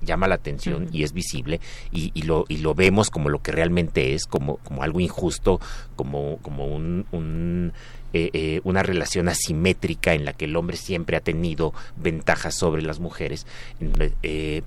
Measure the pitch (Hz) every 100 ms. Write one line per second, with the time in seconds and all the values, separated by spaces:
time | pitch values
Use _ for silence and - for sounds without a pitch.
0 | - 82 95 87 76 71 - 69 85 80
1 | 73 82 82 76 65 82 - - - 90
2 | 80 82 78 78 - 76 78 73 92 101
3 | 104 82 73 73 - 78 82 87 82 -
4 | 65 73 - - 69 - - 67 73 82
5 | 87 - 87 - - 90 - - - -
6 | 65 71 71 78 78 69 71 73 80 87
7 | 104 85 80 82 85 87 87 - - -
8 | - 85 82 78 78 78 95 92 90 90
9 | 73 92 87 82 - 80 92 90 - 80
10 | 92 80 73 - 76 82 85 85 - 87
11 | 82 82 - 160 87 78 78 - - -
12 | 87 80 78 80 82 - 87 78 78 78
13 | 85 - 73 80 - - - - 80 -
14 | 78 - 80 78 78 76